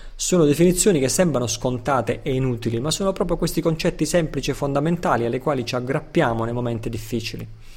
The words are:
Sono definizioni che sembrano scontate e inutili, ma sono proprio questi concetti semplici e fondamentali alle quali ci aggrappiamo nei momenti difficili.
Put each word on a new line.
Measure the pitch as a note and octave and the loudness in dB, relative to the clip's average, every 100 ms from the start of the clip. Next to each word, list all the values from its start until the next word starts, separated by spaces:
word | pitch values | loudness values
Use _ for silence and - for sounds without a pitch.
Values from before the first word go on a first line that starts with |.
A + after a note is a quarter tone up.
| - - | -14 -8
Sono | - F3+ | 0 4
definizioni | D3 C#3+ F3+ F3+ A3 E3 | 4 6 4 6 4 4
che | C3 | 2
sembrano | - F3+ C3 A#2+ | 2 2 2 0
scontate | - B2+ B2 B2+ C3+ G#2+ - | -2 -2 -2 0 0 0 -2
e | D#3 | -2
inutili, | C3 C3 A#2 A2+ A2+ | 0 0 0 -2 -2
ma | D3 | -2
sono | - G3 | 0 0
proprio | F#3+ F#3 E3+ | 0 -2 0
questi | E3+ - | 0 0
concetti | E3 D#3 F3 E3 | 0 0 -2 0
semplici | D#3 F3+ D#3+ C#3 C#3+ | 0 2 0 -2 -4
e | |
fondamentali | C3 C#3+ C#3 D3+ E3+ F3+ B2 | -2 0 0 0 0 2 2
alle | A#2 B2+ | 0 0
quali | D#3+ C3+ | -2 -2
ci | A2 B2 | -2 -4
aggrappiamo | B2 D3 - E3+ C3+ A2+ | -2 -4 -2 0 2 2
nei | A2+ | -2
momenti | A#2+ B2 A#2 A2+ | -2 -2 -4 -6
difficili. | A2+ - A#2+ - - A2 - - | -8 -6 -6 -6 -10 -12 -16 -18